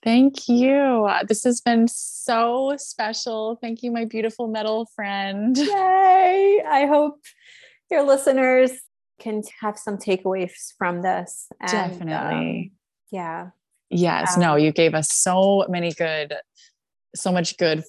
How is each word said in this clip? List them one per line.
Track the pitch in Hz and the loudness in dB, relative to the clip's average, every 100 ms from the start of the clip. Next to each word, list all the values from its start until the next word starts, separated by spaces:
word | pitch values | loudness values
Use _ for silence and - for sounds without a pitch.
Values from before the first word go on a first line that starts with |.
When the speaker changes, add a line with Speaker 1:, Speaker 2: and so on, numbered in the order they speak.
Speaker 1:
Thank | 226 240 269 269 - | 4 4 4 2 0
you. | 240 262 277 277 240 208 | 2 4 4 2 2 2
Uh, | 190 | 0
this | 202 208 | -2 0
has | 247 240 | 0 0
been | - 233 233 | 2 4 2
so | - - - - 226 233 247 269 285 | 0 -12 -10 -2 0 0 0 -2 -4
special. | - - 220 220 - 220 220 226 | -8 -8 -6 -6 -6 -6 -6 -6
Thank | 233 226 | -8 -8
you, | 240 | -6
my | 233 226 | -6 -6
beautiful | 226 220 220 233 | -4 -6 -4 -6
metal | 220 214 220 226 - | -4 -2 -4 -6 -8
friend. | 202 196 196 196 214 254 | -6 -4 -4 -2 0 0
<laughs> | |
Speaker 2:
Yay! | 294 403 370 381 381 370 370 381 392 403 - | 0 0 2 4 6 6 6 4 4 2 2
I | 285 285 | 0 4
hope | 294 302 294 - _ _ - - _ _ | 2 2 -4 -20 _ _ -20 -20 _ _
your | 330 | 0
listeners | 277 277 277 262 262 254 254 254 - _ _ _ | 4 4 4 2 4 4 4 0 -20 _ _ _
can | 233 214 208 - | -8 -8 -8 -8
have | 214 208 | -8 -8
some | - 202 | -8 -8
takeaways | - 185 196 190 180 - - _ | -2 -2 -2 -4 -6 -10 -20 _
from | 180 175 | -4 -2
this. | 185 185 175 - - - | -2 -4 -6 -16 -20 -10
And, | - | -4
Speaker 1:
Definitely. | 180 180 175 165 156 76 82 82 - - | -2 -4 -6 -8 -6 -4 -4 -6 -6 -10
Speaker 2:
um, | _ _ _ _ | _ _ _ _
yeah. | 196 165 165 180 _ _ _ _ | -12 -10 -10 -14 _ _ _ _
Speaker 1:
Yes. | 175 175 160 - 180 | -2 0 0 0 0
No, | 170 | 2
Speaker 2:
Um, | 147 | 4
Speaker 1:
you | 156 | 2
gave | 156 165 156 | 4 2 2
us | 151 | -2
so | - - 185 196 196 - | -2 0 2 2 2 0
many | 175 170 | -4 -4
good, | - 165 156 147 147 - _ _ _ _ _ _ - | -4 -4 -4 -6 -10 -14 _ _ _ _ _ _ -8
so | 190 | -2
much | 180 170 - | 0 -2 -2
good | 170 156 | 0 0